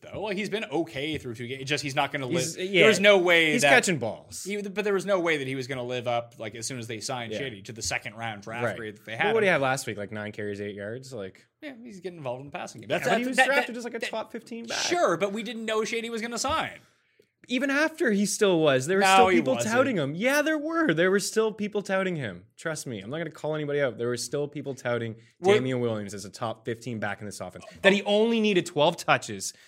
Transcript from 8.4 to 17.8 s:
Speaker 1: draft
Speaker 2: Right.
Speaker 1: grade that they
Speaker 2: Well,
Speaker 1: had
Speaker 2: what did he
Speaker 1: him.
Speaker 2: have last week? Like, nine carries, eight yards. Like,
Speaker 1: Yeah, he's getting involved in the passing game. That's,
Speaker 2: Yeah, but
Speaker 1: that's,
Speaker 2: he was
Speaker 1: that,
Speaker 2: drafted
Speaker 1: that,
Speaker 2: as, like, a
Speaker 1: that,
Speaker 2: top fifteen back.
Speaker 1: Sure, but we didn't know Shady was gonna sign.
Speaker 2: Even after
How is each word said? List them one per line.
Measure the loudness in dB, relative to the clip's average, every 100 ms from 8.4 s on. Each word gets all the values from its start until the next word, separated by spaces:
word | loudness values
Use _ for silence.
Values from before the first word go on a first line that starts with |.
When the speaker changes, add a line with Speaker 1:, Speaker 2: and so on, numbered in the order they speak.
Speaker 1:
draft | -10 -6
Speaker 2:
Right. | -4 -4
Speaker 1:
grade | -10 -12
that |
they | -10
Speaker 2:
Well, | -4
Speaker 1:
had | 0
Speaker 2:
what | 2
did | 2
he |
Speaker 1:
him. |
Speaker 2:
have | 2
last | 2 0 -4
week? | -8
Like, | -8
nine | -8 -8
carries, | -8 -8 -6
eight | -8 -8
yards. | -10 -10 -12
Like, | -12 -12 -14 _ _
Speaker 1:
Yeah, | -18 -16
he's | -18 -14
getting | -12 -10
involved | -8 -8
in | -10
the | -12
passing | -12 -12
game. | -4
That's, | -2
Speaker 2:
Yeah, | 2
but | 2
Speaker 1:
that's, |
Speaker 2:
he | 2
was | 4
Speaker 1:
that, | 4
Speaker 2:
drafted | 4 0
Speaker 1:
that, | -4
Speaker 2:
as, |
like, | -8
a | -6
Speaker 1:
that, | -6
Speaker 2:
top | -6 -8
fifteen | -10 -12 -12 -8
back. | -4
Speaker 1:
Sure, | 0 2 4 2
but | 0
we | -2
didn't | -6 -6
know | -4 -2
Shady | -2 -4 -4
was | -6
gonna | -6 -4
sign. | -2 -2 -4 -8 _ _ _ _ _ _ -4
Speaker 2:
Even | -2 0
after | 2